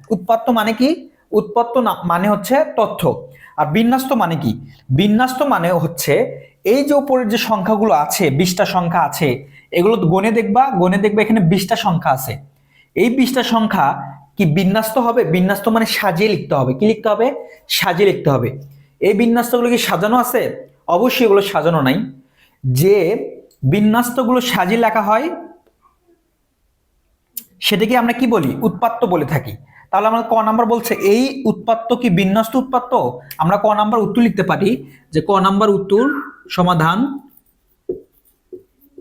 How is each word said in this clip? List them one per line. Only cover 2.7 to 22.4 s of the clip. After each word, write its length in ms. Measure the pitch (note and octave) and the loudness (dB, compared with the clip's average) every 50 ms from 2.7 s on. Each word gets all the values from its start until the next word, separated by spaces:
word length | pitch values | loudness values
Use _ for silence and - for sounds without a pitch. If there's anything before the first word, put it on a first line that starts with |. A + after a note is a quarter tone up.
| - | 0
তথ্য। 500 | A#3+ G#3 F#3+ - - E3+ C3 A2+ - - - - - - - - | -2 -2 -2 -2 -2 -2 -2 -2 -2 -8 -16 -20 -20 -20 -12 -4
আর 80 | D3+ D3+ | -4 -2
বিন্যস্ত 480 | D3 D3+ A3 A3 A#3+ B3+ B3+ C4 C4+ C#4 | 0 0 2 2 2 2 0 0 -2 0
মানে 220 | A3+ F#3 E3 E3 | 0 0 0 -2
কি? 240 | C#3+ D3 A2+ - - - - - - _ - | -2 -2 -4 -4 -4 -10 -18 -20 -20 _ -2
বিন্যস্ত 520 | C3 D3 G3+ G#3 G#3 A#3 B3+ B3+ C4 - | 0 2 2 2 2 2 2 0 0 -2
মানে 300 | D4 C#4 A3 F3+ E3+ F3 | 0 0 0 0 0 0
হচ্ছে, 680 | F3+ D#3+ E3 D3+ - - - D3+ C#3+ G3 C4 - - - - - _ _ - | 0 0 -2 -2 -4 -4 -2 0 2 2 0 -2 -6 -12 -18 -20 _ _ 0
এই 200 | F#3+ A#3+ C#4+ C#4 | 2 2 2 2
যে 100 | C#4+ C#4+ | 2 2
উপরের 340 | C#4+ C#4 C#4+ C4 B3+ B3 | 0 2 2 0 0 0
যে 100 | G3+ A#3 | 0 -2
সংখ্যাগুলো 560 | G#3+ - - A3 G3 F3 G#3 A3 G3+ A3 G#3+ E3+ | -2 0 -2 -2 -2 0 -2 0 0 2 2 2
আছে, 360 | D3 D3+ - - - F#3 C#3+ | 2 0 -2 -2 0 0 0
বিশটা 360 | C3 D3 F#3 F3+ F3+ - G3 | 2 0 0 0 0 0 -2
সংখ্যা 360 | - - F3+ F3 E3+ E3+ F3 | 0 0 -2 -2 0 0 0
আছে, 460 | D#3 - - - E3 C3+ A#2+ - - - - - _ _ | 0 -2 -2 -2 -2 -2 -2 -4 -8 -16 -20 -20 _ _
এগুলো 260 | - E3+ F3 G#3+ A#3 | -2 2 2 2 2
গণে 340 | G3 F3+ D#3+ F3+ F#3+ G3+ A3+ | 2 2 0 2 2 0 0
দেখবা, 400 | G#3+ A#3 G#3 G3 G3+ B3 C4+ C4 | 0 0 0 2 2 2 2 2
গণে 260 | A3+ F3+ F3+ F3+ G3 | 2 0 2 2 2
দেখবা 240 | G3 G#3 G#3 G#3 G#3+ | 2 0 0 0 0
এখানে 180 | G#3 A3 A3 A3+ | 2 2 2 2
বিশটা 360 | F3 D#3+ G3 F#3 F#3+ - A3+ | 4 4 2 2 0 -2 -4
সংখ্যা 360 | A3 - - E3 D#3+ - D#3 | -2 0 0 -2 0 0 0
আছে। 260 | C3 - - A#2+ - - - - _ _ _ _ _ _ _ _ _ | -2 -2 -4 -8 -8 -10 -12 -18 _ _ _ _ _ _ _ _ _
এই 140 | D#3 G3+ A#3+ | 0 0 2
বিশটা 340 | B3+ C#4 B3 - C4 C4 - | 2 2 0 0 0 -2 -2
সংখ্যা 760 | - A#3 A3+ A3 - - F3 C#3 C#3 D3+ - - - - - - _ _ | 0 0 0 0 0 0 0 0 0 0 -4 -8 -14 -16 -20 -20 _ _
কি 80 | - G3 | 0 0
বিন্যস্ত 520 | D#3 D3+ F#3+ F3+ F#3 G3+ A3 A3 - - | 2 2 2 2 2 0 0 -2 -2 -2
হবে? 260 | B3+ A#3 A#3 A3+ B3+ G#3 | 0 0 2 2 0 0
বিন্যস্ত 440 | D#3 E3+ F3+ F3+ F#3+ G3+ G3 - | 2 2 2 2 0 0 -2 0
মানে 180 | A#3 A3 A3+ A3 | 0 0 0 0
সাজিয়ে 440 | A3 - - G#3+ F#3+ E3 E3+ G#3+ A3 | -2 -2 -2 -2 -2 0 0 0 0
লিখতে 260 | G3 C3+ - - D#3+ | 0 -2 -2 -2 -2
হবে। 180 | C3+ B2+ C3 C3 | 0 0 -2 0
কি 140 | - G#3 | 2 2
লিখতে 220 | G#3+ - - - A3 | 0 0 0 0 -2
হবে? 360 | G#3 G#3 A#3 C#4 C#4 - - - - - _ | 0 0 0 -2 -2 -6 -12 -16 -20 -20 _
সাজিয়ে 460 | - - - F#3 F#3+ E3+ F3 G3+ F#3+ D3 | -6 -6 -2 -2 -2 0 2 2 2 2
লিখতে 160 | - - D3+ | 0 0 0
হবে। 300 | C3+ A#2+ A#2 A#2 - - - - - - _ _ _ _ | 0 0 -2 -4 -6 -10 -16 -20 -20 -20 _ _ _ _
এই 140 | - F#3+ - | 0 0 2
বিন্যস্তগুলো 560 | G3 A#3+ A#3 A#3 A#3+ A#3 A#3+ B3 A#3+ A#3+ A#3+ | 2 2 2 2 2 0 0 0 0 2 2
কি 80 | A#3 | 0
সাজানো 400 | A3+ - F#3+ G3 E3 G3+ G#3+ A#3+ | 0 0 -2 -2 -2 0 0 0
আছে? 520 | B3 A#3+ B3 - A3+ D#3 A#2+ - - - - _ _ _ | 0 0 0 -2 -2 -2 -2 -6 -10 -14 -20 _ _ _
অবশ্যই 380 | D3+ E3+ F#3 A#3+ B3 - - A#3+ | -2 0 2 2 0 2 2 2
এগুলো 160 | G#3 G3 G3+ | 4 4 2
সাজানো 400 | G3 - - D#3+ D3+ E3+ E3 D3+ | 2 0 -2 0 0 0 0 2
নাই। 300 | C3+ C3 C#3+ G3+ B3+ - - - _ _ _ _ | 2 0 0 0 -4 -6 -12 -18 _ _ _ _